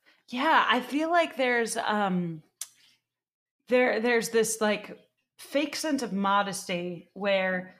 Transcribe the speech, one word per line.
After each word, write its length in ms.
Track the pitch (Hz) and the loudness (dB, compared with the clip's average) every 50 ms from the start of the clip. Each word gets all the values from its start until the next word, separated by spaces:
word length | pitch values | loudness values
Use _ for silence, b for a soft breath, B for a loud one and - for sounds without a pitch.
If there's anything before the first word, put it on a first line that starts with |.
| b b b b b b | b b b b b b
Yeah, 360 | 240 247 285 320 392 359 - - | -4 0 2 4 4 4 4 4
I 120 | 226 247 | 2 0
feel 300 | - - 254 294 320 320 | 0 -2 -2 -2 0 2
like 260 | 349 339 320 311 - | 2 2 2 2 0
there's, 400 | - 262 247 247 240 226 220 220 | 0 0 2 2 2 0 -2 -2
um, 680 | 226 - - 214 208 202 196 185 180 175 170 165 156 - _ _ - - - b b b b b b b _ _ _ _ _ _ _ _ _ _ _ _ - | -4 -2 -2 0 0 0 0 0 0 -2 -4 -6 -10 -14 _ _ -16 -16 -16 b b b b b b b _ _ _ _ _ _ _ _ _ _ _ _ 0
there, 320 | 240 254 254 247 202 226 | 2 2 4 2 2 0
there's 300 | 220 247 240 233 - - | 0 2 2 0 0 0
this, 300 | - 226 220 220 - - | 0 0 0 0 0 0
like, 380 | 220 214 208 - - - 208 - _ _ _ _ _ _ _ - | 0 0 0 -2 -4 -10 -16 -18 _ _ _ _ _ _ _ -20
fake 380 | - - - 277 302 285 - | -10 -4 -2 -2 -2 -2 -4
sense 260 | - - 320 285 - | -4 -4 -2 -2 -2
of 100 | 240 185 | -2 -2
modesty 960 | 185 196 196 196 202 202 202 196 185 185 - - 185 175 175 180 175 165 - _ - | -2 0 2 2 2 2 2 0 -4 -8 -6 -6 -4 -4 -4 -6 -8 -10 -14 _ -10
where 600 | 190 202 202 196 190 185 185 185 180 185 - - | -4 -2 0 2 2 2 0 -2 -2 -6 -8 -16